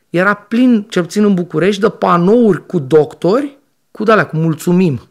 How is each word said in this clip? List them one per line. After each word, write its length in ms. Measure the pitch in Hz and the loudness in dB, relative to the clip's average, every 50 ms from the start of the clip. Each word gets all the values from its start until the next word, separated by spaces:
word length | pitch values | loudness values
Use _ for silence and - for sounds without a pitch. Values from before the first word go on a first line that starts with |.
| _ _ | _ _
era 240 | - 170 185 208 202 | -4 -2 -2 -2 -2
plin, 520 | 202 - - 226 233 254 247 240 208 208 - | -4 -6 -4 -2 0 2 2 2 0 -2 -2
cel 140 | - 180 | -4 -4
puțin 220 | 170 170 - 208 214 | -4 -4 -2 0 0
în 100 | 208 196 | 2 0
București, 460 | 175 175 - - 156 170 202 202 190 | 0 -2 -4 -4 -2 -2 -2 -2 0
de 80 | 220 208 | -2 -4
panouri 800 | - - 196 190 175 175 175 196 226 247 233 208 151 - - | -2 -2 -2 0 0 2 2 2 4 4 4 2 2 0 -4
cu 120 | - - 160 | -6 -6 -6
doctori, 800 | 131 127 156 156 147 156 - - - 170 214 277 294 285 - _ _ _ _ _ _ _ | -2 2 2 2 2 0 -4 -4 -2 -2 0 -2 -4 -6 -12 _ _ _ _ _ _ _
cu 120 | _ - | _ -6
de-alea, 240 | 214 220 220 190 147 | 0 0 2 0 0
cu 100 | - 160 | -2 -4
„Mulțumim”. 640 | 156 165 165 151 - - 175 175 185 190 160 127 107 - _ | -4 -2 -2 -4 -4 -2 0 0 2 2 0 -2 -4 -10 _